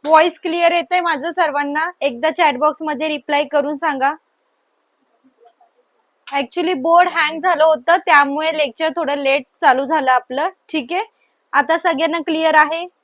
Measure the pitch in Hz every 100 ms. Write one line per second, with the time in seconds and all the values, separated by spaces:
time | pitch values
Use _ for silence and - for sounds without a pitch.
0 | 302 311 339 349 349 349 339 339 330 359
1 | 339 302 311 349 320 285 285 294 330 359
2 | 285 240 311 320 320 247 302 302 311 294
3 | 311 302 - 294 294 302 285 285 330 277
4 | 269 311 _ _ _ _ _ _ _ _
5 | _ _ 262 _ 466 _ _ _ _ _
6 | _ _ - 277 277 - 339 320 285 339
7 | 359 339 302 320 359 320 320 311 247 349
8 | - 294 285 285 311 311 285 - 320 339
9 | 285 285 277 269 254 - 311 254 269 311
10 | 262 254 - 254 330 - _ 320 247 349
11 | 440 _ _ _ _ 277 285 320 359 285
12 | 320 330 320 311 320 311 302 330 359 _